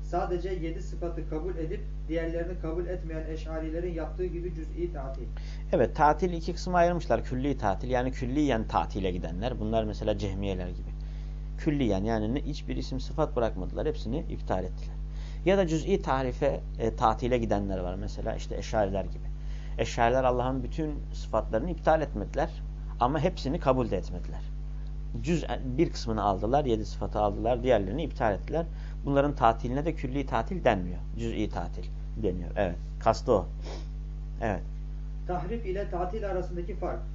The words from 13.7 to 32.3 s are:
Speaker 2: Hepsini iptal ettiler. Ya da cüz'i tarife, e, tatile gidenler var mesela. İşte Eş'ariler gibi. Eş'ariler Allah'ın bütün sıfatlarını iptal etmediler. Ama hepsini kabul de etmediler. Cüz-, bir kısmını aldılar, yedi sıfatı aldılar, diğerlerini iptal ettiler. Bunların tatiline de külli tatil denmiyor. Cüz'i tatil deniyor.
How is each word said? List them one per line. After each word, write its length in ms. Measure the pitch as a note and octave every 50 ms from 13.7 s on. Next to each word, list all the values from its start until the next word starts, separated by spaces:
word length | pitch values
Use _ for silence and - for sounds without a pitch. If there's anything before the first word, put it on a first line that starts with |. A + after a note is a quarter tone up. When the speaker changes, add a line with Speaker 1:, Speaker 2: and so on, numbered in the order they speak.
| - G2 - -
Speaker 2:
Hepsini 320 | - - - A2 A#2 D#3
iptal 440 | F3+ - - G2+ - - A2 F#2 F2+
ettiler. 320 | F#2 F#2 - - - - - - - - - - - - - -
Ya 120 | E3+ F#3+ G3
da 100 | G3 E3
cüz'i 340 | D#3 D#3+ D3 E3 G3 F#3+
tarife, 580 | F#3+ D#3+ C3 C3 C3+ B2+ A#2+ - D3+ C#3 D3 - - - - -
e, 160 | B2+ A2+ A2
tatile 420 | - A#2+ A2+ A2 - B2+ A#2+ B2 B2
gidenler 420 | A2+ G#2 G#2+ G2+ G2+ G2 F#2+ F#2
var 160 | F2+ F2+ F#2
mesela. 400 | G2 G2+ G2+ - - G2+ A2 A2+
İşte 220 | G2+ G2 - - F2+
Eş'ariler 460 | G2 - - A2+ G#2 G2 G2 F#2+ F#2
gibi. 240 | F2+ - - - - - - - - - - - - - -
Eş'ariler 460 | A#2+ - - - A#2 A#2 B2 C3 B2+
Allah'ın 400 | B2+ B2 B2 A#2+ B2+ C3 C3+ B2
bütün 320 | - - - D#3+ D3+ D3 C#3+ - - -
sıfatlarını 560 | - - - - A2 G#2+ - - A2 G#2 F3
iptal 320 | E3 D3+ - D#3+ D#3 D#3+
etmediler. 480 | D3 - - G#2+ G2 - - C3 D3+ E3 - - - - - - - - - -
Ama 200 | A#2 B2 D3 F3
hepsini 400 | C#3+ F3+ F3 - - C3 C#3+ E3+
kabul 300 | - C#3 C3 B2+ B2+ G#2+
de 80 | G2+ F#2
etmediler. 440 | F2+ - F#2 F2 - - - - - - - - - - - - - - - - - - - A#2
Cüz-, 240 | A2+ C#3 F3 D#3 - - A#2+ - - C3 B2 B2+
bir 140 | F3 -
kısmını 320 | - - - A2+ A2 A2 G2
aldılar, 420 | G2+ G2 F#2+ G#2+ G#2+ B2 D3 D3+
yedi 200 | C3+ A2+ A2 G#2+
sıfatı 340 | G2+ - - G#2 G2 - G#2+
aldılar, 440 | G#2 G#2 G2+ G#2+ G#2+ A2+ B2+ A#2+ A#2
diğerlerini 400 | B2+ B2 G#2+ G2 F#2+ G#2 C#3+ E3+
iptal 300 | - - - B2+ A2+ G2
ettiler. 320 | F#2 - G2 A#2 D#3 E3+ - - - - - - - -
Bunların 300 | C#3+ C#3 C#3 C#3 D3 D3
tatiline 500 | D3 C3+ A2+ A2+ - - A#2+ B2 C#3 D3
de 80 | E3+ D#3
külli 320 | D3+ D3 C3 B2+ C#3+ C#3
tatil 380 | - C3 A2+ A2+ - - F3+ -
denmiyor. 360 | B2+ A2 G2 F2+ F2+ F2+ F2 - - - A2+
Cüz'i 300 | A2+ A2+ G#2+ E2+ G#2+ F#2+
tatil 340 | - G2 F2 F2 - - F2+ - - - - - - - A2
deniyor. 260 | G2